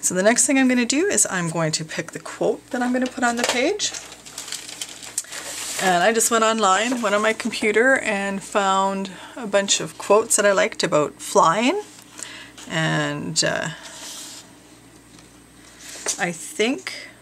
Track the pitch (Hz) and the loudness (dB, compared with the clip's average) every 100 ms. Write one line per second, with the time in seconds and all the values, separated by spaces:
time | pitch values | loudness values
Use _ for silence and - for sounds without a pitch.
0 | - 180 196 233 - 269 262 247 240 269 | -2 2 4 4 4 4 4 2 2 2
1 | 392 - - 185 170 165 160 156 156 - | 2 2 0 0 -2 0 0 0 -6 -8
2 | 160 - - - 180 254 - 254 247 254 | -8 -10 -12 -4 -2 -2 -4 -4 -2 0
3 | 254 - 247 233 240 226 277 415 - - | -2 -2 -2 0 -2 0 0 0 -4 -6
4 | - - - - - - - - - - | -14 -18 -18 -16 -12 -12 -12 -14 -14 -14
5 | - - - - - - - - 190 175 | -10 -10 -10 -12 -12 -10 -8 -2 2 4
6 | 185 226 220 233 220 226 202 190 226 254 | 4 4 2 2 2 4 4 4 2 0
7 | 220 202 220 220 233 - 226 214 247 269 | 0 2 2 0 -4 -2 2 4 4 4
8 | - 202 196 196 - 220 196 190 196 196 | 2 -2 -2 -4 -2 0 2 4 2 0
9 | 196 185 - - 233 202 196 - 160 - | -6 -10 -16 -12 0 2 2 0 -2 -10
10 | - 202 226 - 202 190 196 - 180 156 | 4 4 4 2 4 4 2 0 0 2
11 | 147 - - 202 170 180 240 392 415 - | 0 -4 0 4 6 6 2 0 -4 -16
12 | - - - - - - - 170 160 156 | -20 -18 -16 -16 -18 -20 -8 -2 0 0
13 | 147 147 165 160 - - - 156 - - | -2 -4 -6 -2 0 0 -4 -8 -16 -16
14 | - - - - - - - - - - | -14 -14 -14 -18 -20 -20 -20 -20 -20 -20
15 | - - - - - - - - - - | -20 -20 -20 -20 -20 -20 -20 -20 -16 -10
16 | - - 180 170 - - 214 302 - - | -8 -4 -4 -4 -12 -2 0 0 -6 -12
17 | - - | -16 -20